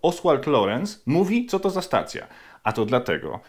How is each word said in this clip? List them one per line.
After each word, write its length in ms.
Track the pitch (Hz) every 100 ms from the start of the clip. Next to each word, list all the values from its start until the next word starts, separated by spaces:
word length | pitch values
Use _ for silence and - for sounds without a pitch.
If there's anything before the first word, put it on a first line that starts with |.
Oswald 460 | 160 170 180 139 -
Lawrence 520 | 131 98 117 208 - -
mówi, 400 | 160 190 233 240
co 140 | 190
to 100 | 196
za 120 | 185
stacja. 460 | - 113 - - - - - -
A 80 | 110
to 140 | 110 107
dlatego, 540 | 123 - 80 - -